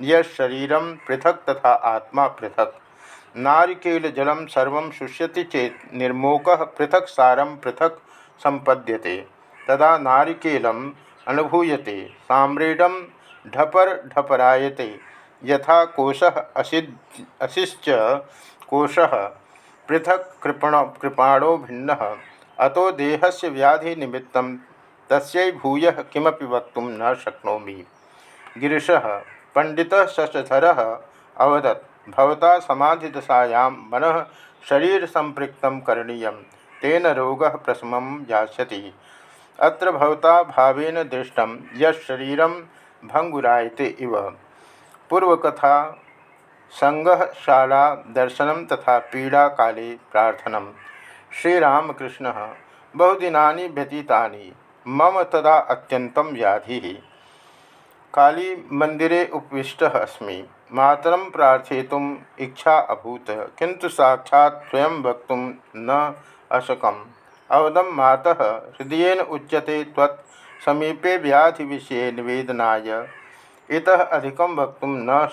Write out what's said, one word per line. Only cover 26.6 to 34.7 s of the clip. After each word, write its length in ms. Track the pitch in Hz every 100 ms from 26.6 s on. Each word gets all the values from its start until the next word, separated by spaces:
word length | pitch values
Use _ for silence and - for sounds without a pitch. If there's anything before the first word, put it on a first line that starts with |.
| 120 -
न 320 | 120 110 117
शक्नोमि।" 720 | 127 - - 107 107 101 98 87 _ _ _ - - - -
गिरिशः 640 | 143 151 147 165 120 101 - - _
पण्डितः 520 | - 156 151 170 196 185
शशधरः 920 | - 156 151 131 135 160 151 113 113 - _ _ -
अवदत्, 720 | 135 143 135 107 - _ -
"भवता 480 | 101 139 151 165 180
समाधिदशायां 1120 | 165 135 143 165 160 139 - 123 123 117 131
मनः 560 | 131 110 123 160 165 156 - - _
शरीरसम्पृक्तं 1120 | -